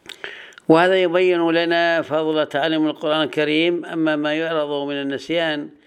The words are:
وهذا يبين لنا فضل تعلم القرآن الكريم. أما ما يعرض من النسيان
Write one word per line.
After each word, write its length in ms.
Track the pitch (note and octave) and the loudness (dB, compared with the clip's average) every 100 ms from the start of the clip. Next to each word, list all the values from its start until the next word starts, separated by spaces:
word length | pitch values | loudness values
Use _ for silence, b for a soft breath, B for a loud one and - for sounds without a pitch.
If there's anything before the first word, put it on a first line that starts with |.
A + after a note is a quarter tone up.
| - B B B B B - | -20 B B B B B 4
وهذا 340 | D#3+ F3+ F#3+ | 6 6 4
يبين 500 | F3+ F3 F#3 F3 E3 | 2 2 2 2 2
لنا 500 | E3 E3+ E3+ E3+ E3 | 2 2 2 2 0
فضل 440 | C3+ D#3 D#3 D#3 D3 | -2 -2 0 0 -2
تعلم 420 | C#3+ D#3+ D#3+ D#3 | 0 0 0 0
القرآن 340 | D3+ D#3 D#3 | -2 -2 0
الكريم. 640 | D3+ D#3 D3+ D#3 E3+ F3 F3 | 0 -2 0 2 2 0 -4
أما 300 | E3+ D#3 D3+ | -2 0 0
ما 180 | D3+ | -2
يعرض 540 | D3+ E3 D#3+ D3 C#3+ C#3+ | -2 -2 -2 -2 -4 -4
من 140 | C#3+ | -6
النسيان 680 | C#3 C3+ - E3+ D#3+ D3 D3+ b | -6 -6 -4 -2 -2 -4 -8 b